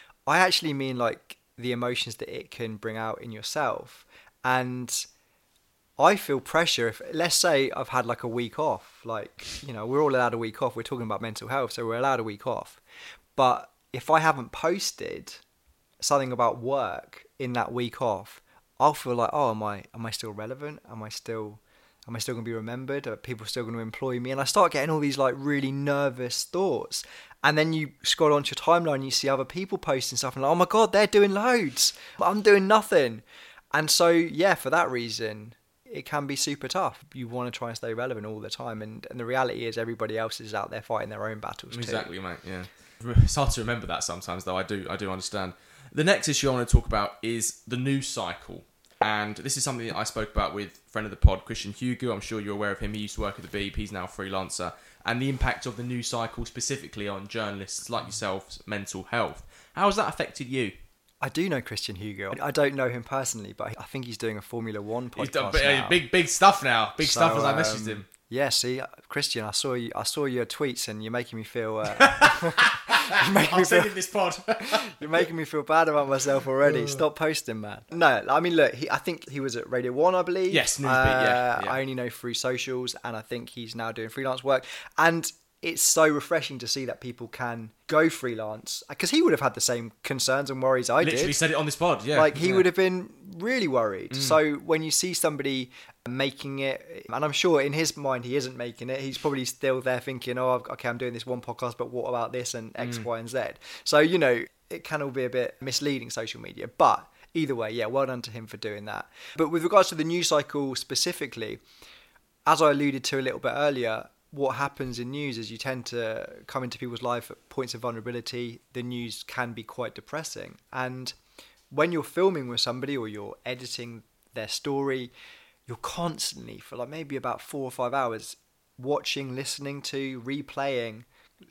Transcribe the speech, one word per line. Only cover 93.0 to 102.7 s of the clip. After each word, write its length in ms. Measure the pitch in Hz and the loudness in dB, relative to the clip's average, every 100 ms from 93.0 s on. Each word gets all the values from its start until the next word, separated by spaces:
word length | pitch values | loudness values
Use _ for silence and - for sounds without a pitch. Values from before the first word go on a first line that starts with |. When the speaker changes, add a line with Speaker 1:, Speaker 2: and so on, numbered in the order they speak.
| - - - 170 | -6 -16 -18 -6
Speaker 1:
really 320 | 220 254 165 | -2 0 2
worried. 420 | 123 110 95 - | 2 2 -2 -6
Speaker 2:
Mm. 40 | 135 | -4
Speaker 1:
So 340 | 135 156 156 143 | 4 6 4 0
when 280 | 139 160 | 0 0
you 80 | 160 | 2
see 220 | - 180 | 0 0
somebody 580 | 170 160 143 139 131 127 - - - 123 | 0 0 0 -2 -2 -4 -12 -20 -14 -8
making 540 | 127 139 - 139 139 | -2 -2 -2 -8 -4
it, 460 | 135 - - - - | -4 -4 -8 -16 -8
and 160 | 120 | -2
I'm 80 | 151 | 0
sure 300 | 139 175 147 | 2 4 4
in 100 | 143 | 4
his 240 | 151 156 147 | 0 -2 -2
mind 300 | 139 123 120 | -2 -2 -2
he 100 | 139 | -2
isn't 220 | 127 127 | -2 -8
making 320 | 120 - 123 | -10 -10 -8
it, 100 | 135 | -6
he's 180 | 135 123 | -6 -2
probably 280 | 151 135 123 | -2 -2 -4
still 340 | - 135 127 | -2 0 2
there 220 | 127 123 | 0 -2
thinking, 360 | 139 127 123 123 | -4 -8 -4 0
"Oh, 120 | 127 123 | 2 0
I've, 140 | - | -2
okay, 160 | - 120 | -6 -4
I'm 80 | 120 | -2
doing 160 | 123 | -4
this 120 | 117 127 | -6 -6
one 140 | 123 | -6
podcast, 380 | 120 - 123 - | -6 -6 -6 -4
but 140 | 120 | -6
what 180 | 120 127 | -4 -2
about 240 | 120 113 | -2 -2
this 200 | 127 120 | -4 -6
and 200 | 120 113 | -8 -10